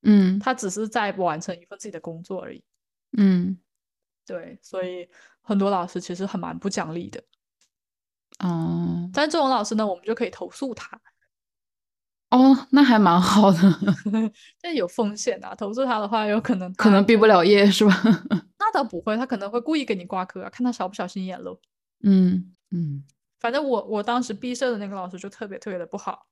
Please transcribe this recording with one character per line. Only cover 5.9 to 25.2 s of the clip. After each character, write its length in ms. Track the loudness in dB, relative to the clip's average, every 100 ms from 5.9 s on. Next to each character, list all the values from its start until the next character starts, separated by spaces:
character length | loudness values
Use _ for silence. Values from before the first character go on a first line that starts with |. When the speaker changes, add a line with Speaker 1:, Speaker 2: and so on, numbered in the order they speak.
| -8
Speaker 2:
其 140 | -10
实 100 | -10
很 160 | -8 -8
蛮 180 | -10 -8
不 120 | -8
讲 240 | -8 -8
理 160 | -10 -12
的。 120 | -16 _ _ _ _ _ _ _ _ _ _ _ _
Speaker 1:
哦。 720 | -6 -4 -4 -4 -4 -6 -6
Speaker 2:
但 160 | -4 -2
这 80 | 0
种 140 | 0
老 120 | -2
师 120 | -2
呢， 120 | -4 -4
我 80 |
们 80 | -6 -8
就 80 |
可 100 | -6
以 60 | -6
投 200 | -8 -16
诉 220 | -10 -10
他。 260 | -10 -16 -20 _ _ _ _ _ _ _ _ _ _ _ _ _
Speaker 1:
哦， 240 | 4 6 6 4
那 100 | 4
还 140 | 6 6
蛮 200 | 6 4
好 320 | 4 6 6
的。 80 | 6
Speaker 2:
<laughs> 760 | 4 4 0 -2 -2 -4 -4 _ _ _
但 140 | -8
有 120 | -4 -4
风 300 | -4 -6 -4
险 260 | -6 -6
啊， 120 | -8
投 180 | -10 -10
诉 100 | -4
他 160 | -4 -2
的 80 | -2
话， 200 | -4 0
有 120 | -2
可 180 | -2 -4
能 140 | -4
他 100 | 2
Speaker 1:
可 60 | 4
能 120 | 6
毕 140 | 6 6
不 80 |
了 180 | 6 6
业， 220 | 6 6 6
是 160 | 6 4
吧？ 160 | 4 4 2 2
<laughs> 320 | -4 -6 _
Speaker 2:
那 100 | -2
倒 140 | -2
不 160 | -4 -6
会， 160 | -6 -4
他 80 |
可 140 | -4 -6
能 120 | -6
会 80 | -6
故 160 | -2
意 80 | -4
给 120 | -2
你 100 | -6
挂 220 | -6 -8 -8
科 160 | -10
啊， 80 | -14
看 120 | -6
他 80 | -6
小 160 | -4 -8
不 80 |
小 120 | -8 -10
心 180 | -8
眼 160 | -10 -10
喽。 180 | -14 -16 _ _ _ _
Speaker 1:
嗯， 500 | 2 4 4 0 -6 _ _
嗯。 320 | -8 -6 -8 -14 _ _ _
Speaker 2:
反 100 | -4
正 160 | -4 -2
我， 160 | -4 -4
我 160 | -6
当 200 | -4 -4
时 120 | -4
毕 200 | -8 -10
设 160 | -6 -4
的 60 | -4
那 100 | -8
个 80 |
老 140 | -10 -12
师 100 |
就 80 | -12